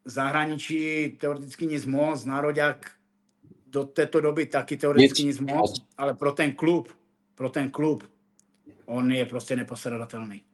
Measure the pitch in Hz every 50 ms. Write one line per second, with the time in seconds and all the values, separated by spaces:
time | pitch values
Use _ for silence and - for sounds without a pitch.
0 | - 123 110 135 135 139 143 156 151 156 156 143 - - 156 156 156 156 156 156
1 | 151 143 135 - - 143 147 139 139 135 - - 165 160 151 143 117 131 135 143
2 | 147 156 156 135 113 135 135 143 143 147 147 151 147 147 139 - - - - _
3 | _ _ _ _ _ _ _ _ _ - - _ _ _ - 143 135 139 - 165
4 | 151 151 - 160 147 151 147 160 151 143 - 139 127 - 151 - - 143 143 123
5 | 135 135 135 - 147 143 135 120 139 135 143 156 - - - - - _ _ -
6 | 139 139 127 - 143 143 143 - 156 143 135 - 156 165 175 165 165 - - _
7 | _ _ _ _ _ _ _ - - 123 - 151 139 131 - 147 151 156 143 -
8 | - - _ _ _ _ _ _ _ _ _ _ _ - - - _ - 117 127
9 | 127 127 131 127 123 120 123 123 113 - 131 123 123 - - - - 123 117 113
10 | 117 113 - 113 113 107 101 98 - _